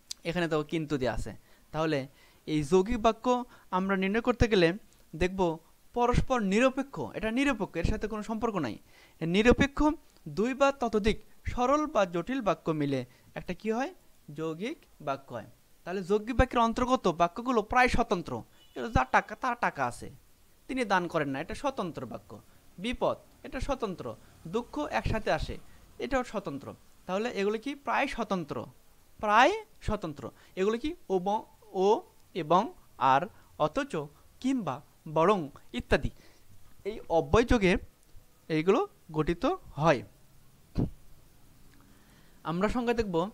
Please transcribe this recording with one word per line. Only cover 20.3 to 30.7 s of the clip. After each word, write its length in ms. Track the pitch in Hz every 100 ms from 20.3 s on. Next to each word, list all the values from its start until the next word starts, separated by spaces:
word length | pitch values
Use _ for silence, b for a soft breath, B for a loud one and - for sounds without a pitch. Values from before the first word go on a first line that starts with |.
| _ _ _ -
তিনি 180 | 262 226
দান 220 | 190 170
করেন 220 | 165 147
না", 120 | 135
এটা 140 | - -
স্বতন্ত্র 500 | 285 269 185 - 120
বাক্য। 360 | - - 110 - b b -
বিপদ, 400 | 214 247 170 117 - -
এটা 160 | - 269
স্বতন্ত্র। 560 | - 269 220 170 123 - b b 160
দুঃখ 320 | 208 240 285
একসাথে 520 | 294 220 - 220 208
আসে, 260 | 160 - 113 b b b -
এটাও 240 | 240 269
স্বতন্ত্র। 520 | 247 214 180 139 - - - - -
তাহলে 240 | 190 233
এগুলো 280 | 202 196 220
কি? 180 | 277 285
প্রায় 320 | - 220 277
স্বতন্ত্র, 580 | - 220 190 156 127 107 - - - _ -
প্রায় 320 | 214 214 277 427 427 -
স্বতন্ত্র। 500 | - 208 175 - 117 b b -
এগুলো 220 | 190